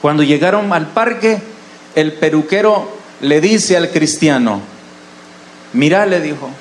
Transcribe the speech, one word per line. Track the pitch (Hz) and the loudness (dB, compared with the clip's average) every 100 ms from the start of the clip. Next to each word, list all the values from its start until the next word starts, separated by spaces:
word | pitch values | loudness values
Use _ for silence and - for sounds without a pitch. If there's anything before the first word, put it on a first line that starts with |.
Cuando | 147 151 | 0 2
llegaron | 143 147 175 208 202 | 2 2 2 0 0
al | 170 156 | -2 -2
parque, | 233 226 208 220 214 - - - - - - | -2 -2 0 -2 -2 -6 -20 -20 -20 -6 -2
el | 156 | -2
peluquero | 151 160 156 151 190 214 208 156 - - - | 0 0 0 0 2 2 2 -2 -14 -20 -8
le | 139 151 | 0 2
dice | 180 220 - 180 | 2 0 2 0
al | 165 | 0
cristiano: | 165 151 - 156 135 117 101 98 - - - - - - - - - - | 0 -2 0 0 2 0 -2 -8 -20 -20 -20 -20 -20 -20 -20 -20 -20 -6
"Mira", | 120 147 185 208 | 0 2 2 2
le | 180 | 0
dijo | 156 147 135 139 | -2 -8 -12 -16